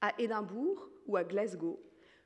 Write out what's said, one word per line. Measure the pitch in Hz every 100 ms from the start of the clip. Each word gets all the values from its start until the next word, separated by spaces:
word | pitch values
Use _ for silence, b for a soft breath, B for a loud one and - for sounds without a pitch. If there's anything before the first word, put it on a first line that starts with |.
à | 208 -
Édimbourg | 226 214 190 214 320 392 - - -
ou | 190
à |
Glasgow. | 170 196 214 185 165 - - b b b